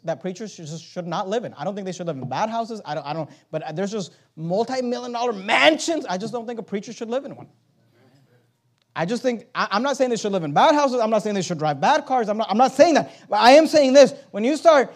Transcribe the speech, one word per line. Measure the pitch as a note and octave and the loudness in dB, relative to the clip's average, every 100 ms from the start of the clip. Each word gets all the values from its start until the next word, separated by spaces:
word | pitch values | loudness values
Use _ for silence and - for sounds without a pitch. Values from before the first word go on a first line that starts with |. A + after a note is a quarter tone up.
that | E3 - | -8 -6
preachers | F#3 F#3 G#3+ | -8 -10 -14
should, | - D3+ | -14 -14
just | E3 | -14
should | - F#3 F3 | -14 -12 -8
not | E3+ F#3+ | -6 -4
live | A3+ E3 | -6 -6
in. | |
I | B2+ | -10
don't | E3 | -10
think | G3+ F#3 | -8 -10
they | |
should | F3 F3 | -10 -8
live | C3+ | -8
in | B2 | -8
bad | C3+ A3 | -4 -4
houses. | A3+ A3+ A3 | -4 -8 -10
I | D3 D3+ | -10 -10
don't, | C#3 | -8
I | |
don't, | D#3+ - - _ | -8 -10 -14 _
but | D#3 D#3+ D#3 | -10 -8 -6
there's | G3 | -6
just | G#3+ E3+ _ _ D#3 | -6 -10 _ _ -12
multi-million | E3 G3 A#3 C4 B3 B3 B3 | -6 -4 -4 -4 -4 -6 -8
dollar | A#3 B3 | -6 -4
mansions. | G3+ G3+ B3+ D4 D4+ - D#4 A#3+ | -4 -2 2 4 2 0 -4 -6
I | F#3 | -8
just | A3 | -6
don't | A#3 A3+ | -8 -10
think | A3+ | -12
a | |
preacher | - G3+ A3 | -8 -10 -10
should | G#3+ A3+ | -12 -8
live | B3+ | -6
in | C#4 | -8
one. | A#2+ - _ _ _ _ _ _ _ _ _ _ _ _ _ _ | -14 -20 _ _ _ _ _ _ _ _ _ _ _ _ _ _
I | - E3+ | -6 -4
just | A#3+ | -4
think, | C4 A3 - E3 | -4 -4 -6 -6
I, | G#3+ | -2
I'm | G3+ | -2
not | C#4 C4+ | -2 0
saying | B3+ | -2
they | A3+ | -2
should | G#3 | -2
live | G3 | -4
in | D#3 | -2
bad | D#3+ C#4+ D4 | 2 4 4
houses. | C#4 B3 | 2 0
I'm | A3 | 0
not | A3 | 0
saying | G#3+ | -2
they | G3+ | -4
should | F3 D#3+ | -4 -4
drive | D3+ C#3 | -4 0
bad | G3+ D4+ D4 | 2 0 0
cars. | C4 G#3 | -2 -2
I'm | G#3 | -4
not, | F3+ | -2
I'm | G#3 | 2
not | B3+ | 4
saying | C4 E4+ C4 | 6 6 4
that. | D#3 - - | 0 -8 -4
But | G#3 | 4
I | A3+ | 8
am | D4 D#4+ | 8 8
saying | D#4+ C4+ | 4 6
this. | C#4 C4 C4+ - | 8 6 4 -12
When | G3+ | -4
you | A#3 D4+ | -2 2
start | E4+ D4 G#3+ | 6 6 4